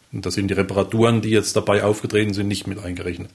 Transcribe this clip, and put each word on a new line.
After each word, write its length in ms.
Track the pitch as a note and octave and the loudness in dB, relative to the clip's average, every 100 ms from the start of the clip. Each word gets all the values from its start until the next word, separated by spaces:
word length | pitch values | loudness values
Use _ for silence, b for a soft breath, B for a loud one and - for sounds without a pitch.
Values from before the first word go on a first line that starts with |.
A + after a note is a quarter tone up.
| - | -12
Und 120 | G2+ F#2 | -8 -4
da 60 | |
sind 160 | G#2 G2 | -2 0
die 60 | |
Reparaturen, 680 | F#2+ F#2+ G2 F#2 A2 A#2 A2+ | 0 0 0 0 4 4 4
die 100 | G#2+ | 2
jetzt 240 | G#2+ - G#2+ | 2 2 0
dabei 260 | G2+ G2+ | 2 2
aufgetreten 500 | G2+ G#2+ B2 G#2 G#2+ | 2 0 0 0 0
sind, 140 | G2 G2+ | -2 -2
nicht 180 | G2+ G2 | -2 -6
mit 140 | G2 | -8
eingerechnet. 500 | F2+ F2 F2+ F2 G2 | -8 -6 -6 -8 -10